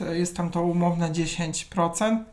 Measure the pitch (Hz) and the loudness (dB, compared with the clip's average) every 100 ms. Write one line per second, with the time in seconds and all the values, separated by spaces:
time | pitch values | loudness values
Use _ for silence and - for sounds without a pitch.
0 | 170 170 175 - 175 170 175 170 175 170 | -4 -2 -2 -2 -2 0 2 2 2 2
1 | 170 160 160 - 165 156 - - 170 170 | 0 0 -2 -2 -4 -4 -4 0 0 2
2 | 214 226 - | 2 0 -2